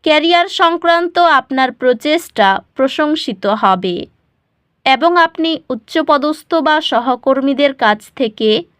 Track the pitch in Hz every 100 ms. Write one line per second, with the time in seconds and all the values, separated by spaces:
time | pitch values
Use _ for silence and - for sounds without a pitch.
0 | - 302 330 349 359 - 349 330 349 339
1 | 349 349 349 294 - 262 262 240 254 247
2 | 294 311 - - 196 196 - - 269 -
3 | 302 320 - 190 202 214 202 190 190 175
4 | - _ _ _ _ _ _ _ - 262
5 | 330 349 330 330 320 320 _ 254 _ 330
6 | 311 294 294 311 - 330 311 302 311 247
7 | 240 247 269 269 269 269 285 269 226 214
8 | - - 254 214 220 214 349